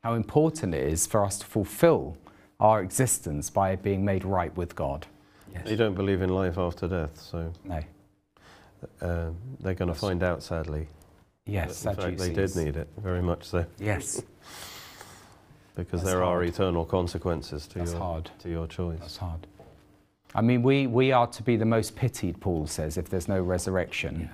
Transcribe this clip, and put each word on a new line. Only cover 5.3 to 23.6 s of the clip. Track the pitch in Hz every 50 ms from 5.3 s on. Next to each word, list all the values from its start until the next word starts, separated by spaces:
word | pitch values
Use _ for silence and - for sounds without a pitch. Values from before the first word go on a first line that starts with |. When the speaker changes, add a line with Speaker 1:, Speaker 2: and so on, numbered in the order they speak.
| _ - - - - 87 82
Speaker 2:
They | 110 110
don't | 104 117 107 95
believe | 92 98 98 98 92 95
in | 92
life | 92 95 95 92 85 98
after | 92 87 87 - - 85
death, | 92 90 80 76 - -
so | - - - 85 82 82 85 - -
Speaker 1:
No. | 98 90 78 73 - - _ _ _ _ _ _ _ _ _ _ - - - - - _ _ - - _ -
Speaker 2:
uh, | - 87 85 85 82 82 82 87 104 131 131 -
they're | - 95 92
gonna | 90 95 87
Speaker 1:
Yes. | 85 -
Speaker 2:
find | - 101 92 87 90
out, | 90 87 -
sadly. | - - 87 82 80 78 76 76 78 76 - - - - - _ _ _ _ _ _
Speaker 1:
Yes, | - 101 98 82 78 87 - -
Speaker 2:
But | 107
in | 98 95
fact, | 98 90 90 82
they | 92 90
did | 82 98 98 92
Speaker 1:
Sadducees. | 95 92 82
Speaker 2:
need | 76 71 82
it, | 78 - - -
very | 104 95 90 90
much | 90 90 87 - -
so. | - - 87 85 85 - -
Speaker 1:
Yes. | 101 107 104 - - - - - - -
Speaker 2:
<laughs> | - - - - - - - - - - - - - - - - - - - - - - - _ - - - _ _
Because | - 90 - - 87
Speaker 1:
That's | 87 95 92
Speaker 2:
there | 92 90
are | 90 90 87
Speaker 1:
hard. | 90 85
Speaker 2:
eternal | 85 - 101 92 85 85 82
consequences | - - 92 90 87 - 87 - 92 85 76 64 - - 73 - -
to | - 92
Speaker 1:
That's | 85 85
Speaker 2:
your, | 85 85
Speaker 1:
hard. | 95 90 85 82 82 - - -
Speaker 2:
to | - 87
your | 85 82 82
choice. | 80 - - 90 85 82 80
Speaker 1:
That's | - - - -
hard. | 95 87 82 82 82 - - - - - - - _ _ _ _ _ _ _ _ _ _ -
I | -
mean, | 110 117 123 123 117
we, | 135 139 139 139 127
we | 113 120 131 131
are | 131 123 120 117
to | - - 107
be | - 120
the | 113 113
most | 113 117 113 107 - -
pitied, | - - 123 - - - 92 80 -
Paul | - 90 87 80 76
says, | 73 - - 80 78 76 -
if | 90 -
there's | - 92 82 -
no | 98 92 90
resurrection, | 87 92 87